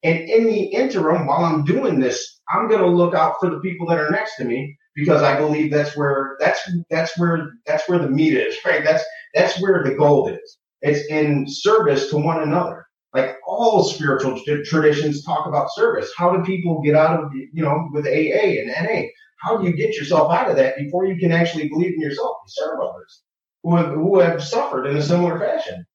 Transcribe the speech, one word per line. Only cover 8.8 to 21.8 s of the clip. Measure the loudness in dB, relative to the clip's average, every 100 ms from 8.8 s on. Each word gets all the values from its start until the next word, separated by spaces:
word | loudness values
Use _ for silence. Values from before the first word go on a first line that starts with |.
That's, | 2 0 0 -12 -4 0
that's | 0 0
where | 0 2 2
the | 2
gold | 4 4 2
is. | -6 -14 _ _ _
It's | -2 -2 -2
in | 0 2 0 -2
service | -2 2 4 4 0 0
to | -2
one | 0 -2
another. | 0 -2 -2 -8 -18 _ _ -4
Like, | -4 -4 -8
all | 0 2 4 2
spiritual | 0 -2 0 -2 -4 -4
t-, | -4
traditions | 0 2 4 2 0 -4 -4
talk | -4 -2
about | -2 -2 0
service. | 0 0 -4 0
How | 2 2
do | 0
people | -2 -2 0
get | 4 4
out | 4 2
of, | -2 -10
you | -10 -4
know, | -2 -2 -2
with | -4 -2
A | 0 2
A | 2 2 0
and | -4
N | -4 -2
A? | -2 -4 -12 _ _
How | -4 -2
do | 0
you | 0
get | -2 -2
yourself | 0 2 4
out | 2 2
of | 2
that | 2 0
before | -4 -2 -2
you | 0
can | 2
actually | 2 0 -2 -4
believe | -2